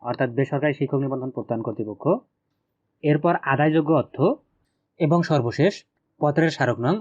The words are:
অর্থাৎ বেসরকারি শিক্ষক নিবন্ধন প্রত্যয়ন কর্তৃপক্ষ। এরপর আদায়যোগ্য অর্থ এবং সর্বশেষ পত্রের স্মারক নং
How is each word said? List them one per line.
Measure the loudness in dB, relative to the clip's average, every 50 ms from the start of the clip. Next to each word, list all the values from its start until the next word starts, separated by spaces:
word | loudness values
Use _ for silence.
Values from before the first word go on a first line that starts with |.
অর্থাৎ | -8 -8 -4 -2 -2 -2 0
বেসরকারি | -2 -2 -2 -2 -2 -2 -2 -2
শিক্ষক | -2 -2 -2 -2 -2
নিবন্ধন | -2 -2 -4 -6 -6 -8
প্রত্যয়ন | -8 -8 -6 -6 -4 -4 -4
কর্তৃপক্ষ। | -6 -6 -6 -8 -8 -8 -6 0 0 0 0 -2 _ _ _ _ _ _ _ _ _ _ _ _ _ _ _ 0
এরপর | 2 2 2 4 2 0 0 0 0
আদায়যোগ্য | 2 2 2 4 4 2 2 2 2 0
অর্থ | 0 -2 -2 0 0 0 0 -2 _ _ _ _ _ _ _ _ _ _ _ -2
এবং | 0 2 2 2 2
সর্বশেষ | 2 0 0 0 -2 0 2 2 0 0 -2 -12 _ _ _ _ _ _ -2
পত্রের | -2 0 2 2 0 0 0
স্মারক | 0 0 0 0 0
নং | 0 -2 -2 -2